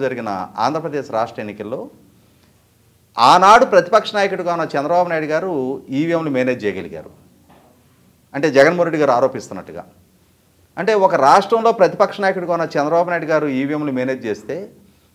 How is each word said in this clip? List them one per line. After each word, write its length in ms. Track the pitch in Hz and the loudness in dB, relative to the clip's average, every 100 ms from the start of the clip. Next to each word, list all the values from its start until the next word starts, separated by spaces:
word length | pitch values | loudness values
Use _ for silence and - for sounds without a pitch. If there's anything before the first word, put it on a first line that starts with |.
| 135 | -4
జరిగిన 240 | 120 113 98 90 101 | -6 -8 -8 -8 -4
ఆంధ్రప్రదేశ్ 460 | 117 160 156 143 127 110 | -2 -2 -6 -8 -6 -4
రాష్ట్ర 220 | 117 - | -4 -6
ఎన్నికల్లో 340 | 107 101 104 139 254 _ _ _ _ _ _ _ _ _ _ _ _ - | -12 -10 -10 -10 -12 _ _ _ _ _ _ _ _ _ _ _ _ 2
ఆనాడు 480 | 120 175 190 226 254 | 6 6 8 6 6
ప్రతిపక్ష 500 | 190 170 220 208 208 | 2 4 0 0 -2
నాయకుడిగా 380 | 190 180 175 | -2 -2 -4
ఉన్న 100 | 170 | -4
చంద్రబాబు 460 | 156 147 143 175 175 | -4 -4 0 0 0
నాయుడు 160 | 160 151 | -2 -2
గారు 560 | 156 190 156 127 135 - | -4 -2 -4 -4 -8 -6
ఈవీఎంలు 400 | 135 165 165 160 | -4 -2 -2 -2
మేనేజ్ 360 | 131 127 123 104 | -2 -2 -2 -4
చేయగలిగారు. 440 | 92 85 80 - - _ _ _ _ _ _ _ _ _ _ _ | -6 -10 -14 -18 -20 _ _ _ _ _ _ _ _ _ _ _
అంటే 180 | 139 151 | -4 0
జగన్మోహన్ 320 | 135 143 175 | 4 4 4
రెడ్డి 160 | 170 156 | 0 0
గారు 120 | 143 | 0
ఆరోపిస్తున్నట్టుగా. 720 | 120 131 131 - - - 85 - _ _ _ _ _ _ _ _ - | 2 0 -2 -12 -14 -14 -16 -18 _ _ _ _ _ _ _ _ -6
అంటే 160 | 190 | -2
ఒక 220 | 214 190 170 | 2 2 4
రాష్ట్రంలో 560 | 135 180 196 226 226 | 6 6 4 2 2
ప్రతిపక్ష 500 | 220 175 151 196 196 | 4 2 2 -2 0
నాయకుడిగా 320 | 190 190 170 | -4 -2 -4
ఉన్న 100 | 170 | -4
చంద్రబాబు 460 | 160 156 147 165 175 | -2 -2 0 0 0
నాయుడు 160 | 175 151 | -2 -2
గారు 220 | 156 151 | -2 0
ఈవీఎంలు 440 | 131 139 151 151 | -2 -4 -4 -4
మేనేజ్ 340 | 127 127 131 113 | -4 -4 -4 -6
చేస్తే 460 | 101 - 151 208 - _ _ _ | -8 -8 -12 -12 -20 _ _ _